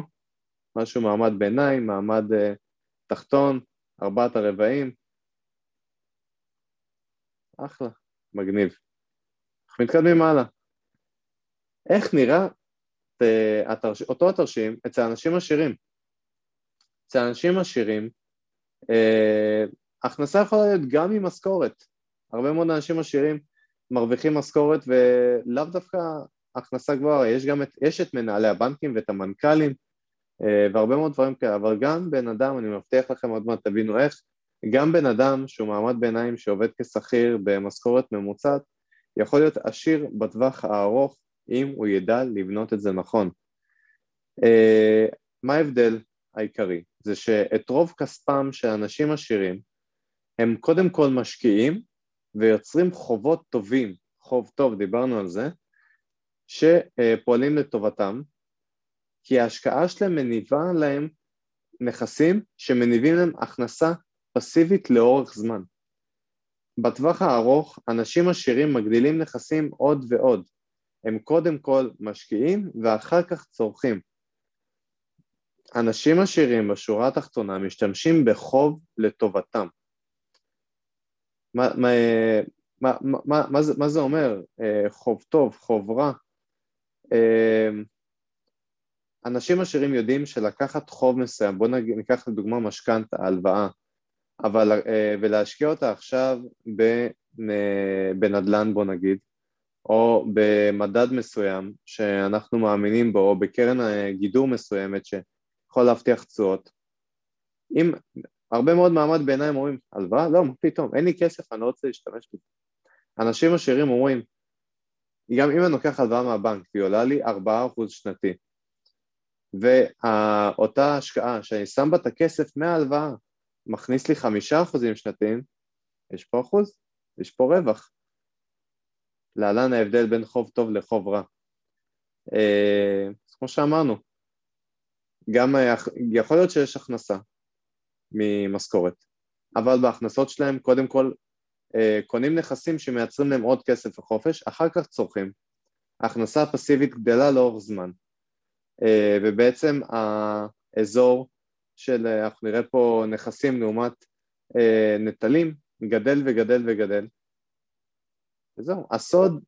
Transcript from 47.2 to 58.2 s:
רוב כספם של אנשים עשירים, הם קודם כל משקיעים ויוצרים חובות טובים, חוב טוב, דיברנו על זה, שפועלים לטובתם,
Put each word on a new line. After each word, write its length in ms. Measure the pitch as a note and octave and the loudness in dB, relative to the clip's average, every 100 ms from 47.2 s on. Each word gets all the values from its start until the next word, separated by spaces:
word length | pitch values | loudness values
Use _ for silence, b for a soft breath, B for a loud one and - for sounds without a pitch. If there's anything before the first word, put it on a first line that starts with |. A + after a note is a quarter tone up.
| - G#2+ G2 A#2 - | 0 0 2 -2 0
רוב 240 | C3 E3 - | 0 0 -4
כספם 520 | C#3 - - C#3 C#3 | -10 -6 -4 -2 -4
של 160 | C3 A#2 | -4 -4
אנשים 440 | G#2+ G#2 - D3+ | -2 -4 -4 -4
עשירים, 500 | D3+ - G#2+ F#2+ F#2+ - _ _ _ _ _ _ - | -4 -4 -2 -2 -6 -14 _ _ _ _ _ _ -2
הם 180 | A#2 A2 | -2 0
קודם 300 | - E3 F#3 | 0 2 0
כל 180 | F3+ C#3 | 2 0
משקיעים 720 | B2+ A2+ - A#2+ G2+ C3 G3 - _ _ _ _ G#2+ | 0 -4 -2 0 2 0 -2 -10 _ _ _ _ 0
ויוצרים 560 | A2 G#2+ - D3+ F3+ | 2 2 0 0 0
חובות 520 | - - A2 B2+ E3 _ | -2 -6 -4 -2 -4 _
טובים, 460 | B2 G2 C3 A2 F2 _ _ | -8 -2 -2 -4 -8 _ _
חוב 320 | _ B2 G#2+ - | _ -6 -4 -2
טוב, 200 | C3+ G2+ | -2 -2
דיברנו 440 | G2 A#2 C3 A2+ | -4 -2 -2 -4
על 80 | F#2+ | -4
זה, 220 | F#2 C#3 F3 _ _ _ _ _ _ _ _ _ | -6 -8 -10 _ _ _ _ _ _ _ _ _
שפועלים 1080 | - D#3 E3+ - - A#2 A2+ - A#2+ C#3 D3+ | 2 4 4 2 0 2 2 2 2 2 0
לטובתם, 640 | C#3 A2 G#2+ - G2 A#2 | -2 -2 -4 -2 -4 -6